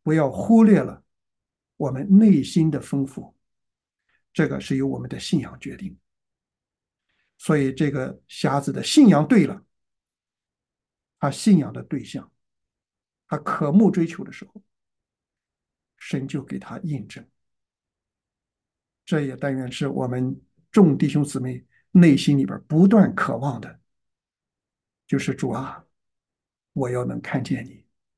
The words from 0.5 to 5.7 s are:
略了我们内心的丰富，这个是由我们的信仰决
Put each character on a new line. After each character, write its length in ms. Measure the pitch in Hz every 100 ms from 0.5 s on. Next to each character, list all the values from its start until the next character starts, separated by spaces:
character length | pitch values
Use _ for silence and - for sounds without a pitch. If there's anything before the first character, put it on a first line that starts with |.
| 226
略 160 | 226 185
了 220 | 127 - _ _ _ _ _ _ _ -
我 140 | 139
们 160 | 127 175 196
内 240 | 220 165
心 280 | 139 - 160
的 80 | 143
丰 280 | - 139 135
富， 280 | - - _ _ _ _ _ _ _ _ _ _
这 120 | - 143
个 140 | 135
是 160 | - 135
由 100 | 135
我 120 | 127
们 100 | 123
的 100 | -
信 220 | - 160
仰 180 | 113 -
决 180 | 139